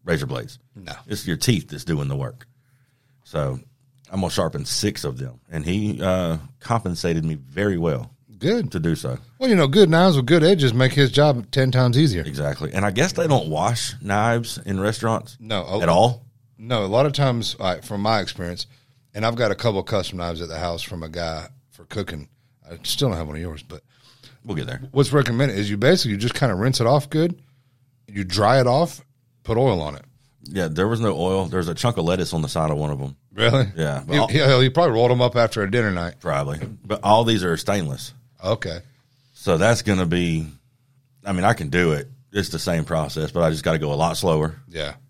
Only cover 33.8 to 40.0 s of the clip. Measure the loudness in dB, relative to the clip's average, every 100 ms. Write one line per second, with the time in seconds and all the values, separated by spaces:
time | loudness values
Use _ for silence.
33.8 | -4 -4 -2 0 2 4 4 6 4 4
34.8 | 2 4 4 4 2 4 2 2 0 0
35.8 | 0 0 -4 -6 -4 -2 -2 -6 -10 -14
36.8 | -8 -4 4 6 6 2 0 -2 -2 -2
37.8 | -2 -8 -12 -18 _ _ -4 -4 -4 -10
38.8 | -14 _ _ _ _ -10 0 4 4 2
39.8 | 2 0